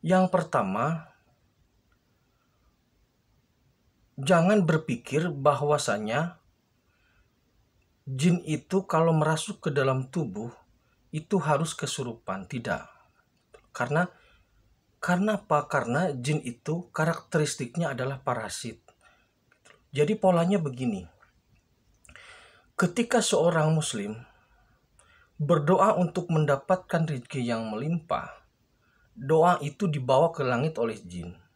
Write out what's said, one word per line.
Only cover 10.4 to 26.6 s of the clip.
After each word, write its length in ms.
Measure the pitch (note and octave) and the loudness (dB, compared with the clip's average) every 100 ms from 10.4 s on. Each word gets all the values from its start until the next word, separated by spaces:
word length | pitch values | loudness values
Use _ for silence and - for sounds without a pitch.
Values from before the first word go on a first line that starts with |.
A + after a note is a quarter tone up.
| A#2 - _ _ _ _ _ | -10 -14 _ _ _ _ _
itu 240 | D3+ - G3 | -10 -2 -2
harus 400 | D3+ D3 D#3+ - | 2 0 0 -4
kesurupan, 720 | C3 - A#2+ A2+ - F#2+ F#2+ | -8 -6 -8 -8 -8 -10 -8
tidak. 400 | C3 A#2+ F2+ - _ _ _ _ _ _ - _ | -10 -6 -6 -8 _ _ _ _ _ _ -20 _
Karena, 380 | - B2 D3 F3 _ _ _ _ _ _ _ _ _ | -6 -2 0 -2 _ _ _ _ _ _ _ _ _
karena 400 | - F3 G#3 G#3 | -2 0 0 -2
apa? 320 | - D3+ - | 0 0 2
Karena 400 | D3 A3+ A#3 F3+ C3+ | -2 0 0 0 -2
jin 240 | B2 D#3 | -2 -2
itu 480 | - A#2+ - E3 F3 | -4 -10 -6 -6 -6
karakteristiknya 1000 | - D#3 E3 - D#3+ D3+ - A#2+ E3+ E3 | -4 -2 -2 -4 -2 -2 -4 -8 -4 -4
adalah 320 | B2 C3 C3+ | -4 -6 -6
parasit. 560 | - A#2+ G#2+ - A#2+ - _ _ _ _ _ _ _ _ _ _ _ | -6 -6 -6 -10 -12 -14 _ _ _ _ _ _ _ _ _ _ _
Jadi 240 | C3+ D3 G#3+ | 0 0 2
polanya 400 | F#3+ F3 E3+ G3+ | 4 4 2 0
begini. 480 | D#3 B2+ B2+ G#2 E2+ _ _ _ _ _ _ _ _ _ _ - - - - _ _ | -2 -4 -4 -4 -8 _ _ _ _ _ _ _ _ _ _ -20 -20 -20 -20 _ _
Ketika 480 | - F3+ - A#3 A#3+ | 0 0 2 2 2
seorang 560 | G#3+ - E3 E3 D#3 D#3+ | 4 4 4 4 4 2
muslim 400 | D3+ A2+ G2+ A2 A#2+ _ _ _ _ _ _ _ _ _ _ _ | 0 -4 -6 -8 -14 _ _ _ _ _ _ _ _ _ _ _
berdoa 640 | D3 E3 D3 F3+ C#3+ E3+ | 2 2 4 4 4 4
untuk 320 | F3 - - | 0 -2 -2
mendapatkan 720 | D#3 D3 C#3+ | 0 2 0